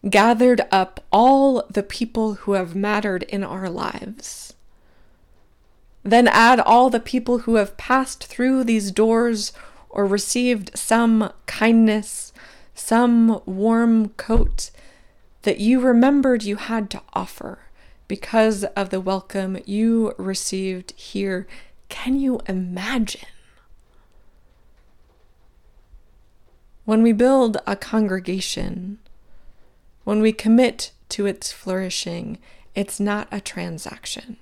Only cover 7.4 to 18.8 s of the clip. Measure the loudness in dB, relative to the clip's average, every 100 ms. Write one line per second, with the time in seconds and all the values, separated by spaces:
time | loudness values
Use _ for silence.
7.4 | 2 0 0 -6 0 0 0 -8 -16 -4
8.4 | 0 0 0 0 -2 0 2 2 0 -2
9.4 | -6 -12 -20 -20 -12 -4 0 0 -2 -2
10.4 | 0 -2 -4 -10 0 2 4 2 0 -6
11.4 | -14 -2 4 6 4 2 -4 -14 -16 -20
12.4 | -20 -20 -20 -16 0 2 4 4 4 2
13.4 | -4 -2 0 2 2 2 0 -6 0 2
14.4 | 4 0 -8 -14 -20 _ _ _ _ _
15.4 | -4 0 2 2 4 4 6 4 2 0
16.4 | -2 -6 -6 -6 -6 -12 -8 -8 -8 -12
17.4 | -14 -16 -20 -20 -20 _ _ -12 -4 0
18.4 | 2 0 -6 -6